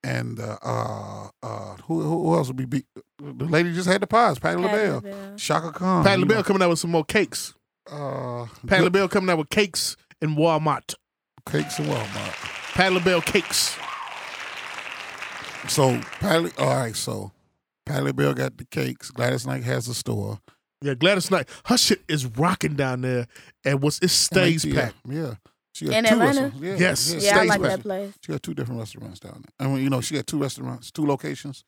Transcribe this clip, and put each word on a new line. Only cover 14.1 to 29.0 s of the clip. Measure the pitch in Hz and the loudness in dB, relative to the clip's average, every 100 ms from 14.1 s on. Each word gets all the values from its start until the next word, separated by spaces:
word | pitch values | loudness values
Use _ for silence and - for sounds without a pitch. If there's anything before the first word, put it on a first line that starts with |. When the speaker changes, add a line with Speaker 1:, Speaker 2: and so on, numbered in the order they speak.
| - - - - - - - - - - - - - - - - | -12 -12 -12 -12 -12 -12 -12 -12 -14 -14 -14 -14 -12 -12 -12 -4
Speaker 1:
So, | - 135 123 113 - | 2 4 2 -4 -4
Patti, | 196 165 170 - | 0 2 0 -2
all | 135 131 | 0 0
right, | 120 107 | -2 -6
so | - 110 98 _ _ _ _ _ - | -6 -6 -8 _ _ _ _ _ -6
Patti | 143 | -2
LaBelle | 139 131 143 | -2 2 0
got | 127 131 - | 2 -4 -6
the | 127 | -10
cakes. | - 131 - - | -4 -4 -4 -12
Gladys | - 120 131 123 | -2 -2 0 -4
Knight | 131 | -6
has | 123 127 120 | -2 -4 -4
the | |
store. | 120 - 110 101 107 _ _ _ _ | -8 -4 -4 -4 -8 _ _ _ _
Speaker 3:
Yeah, | 139 127 | -6 2
Gladys | 160 196 - | 2 2 2
Knight. | 190 131 - - | 0 0 -10 0
Her | 240 | 2
shit | - - - | 4 2 0
is | 151 127 | -2 -2
rocking | 113 170 185 156 | 0 0 2 -2
down | 143 135 127 | -2 -2 -2
there. | 127 127 120 - - _ | -2 -2 -4 -12 -20 _
And | 135 139 | 0 2
what's, | 143 - | 2 2
it | 180 | 2
stays | - - 190 180 160 156 | 2 4 4 6 4 2
Speaker 1:
M | |
A | |
T | 143 | 0
F, | 120 | 0
Speaker 3:
packed. | - 123 | -4 -8
Speaker 1:
yeah. | 147 151 110 _ _ _ | -6 -6 -8 _ _ _
She | - - | -8 0
got | 220 | 2
Speaker 2:
In | 226 | 4
Speaker 1:
two | 226 | 6
Speaker 2:
Atlanta? | 240 277 | 6 4
Speaker 1:
restaurants. | 269 127 165 | 0 -4 -6
Yeah, | 190 | 2
Speaker 3:
Yes, | 180 - - | 2 2 0
Speaker 1:
yeah, | 170 | 2
Speaker 2:
Yeah, | 202 | 4
I | 208 | 6
Speaker 3:
stays | 220 | 6
Speaker 2:
like | 208 | 4
Speaker 3:
packed. | - | 2
Speaker 2:
that | 190 | 0
place. | 214 190 202 - - | -4 -6 -6 -12 -8
Speaker 1:
She | |
got | 151 | -8
two | - 147 | -6 -6
different | 123 120 | -6 -6
restaurants | 110 - | -10 -12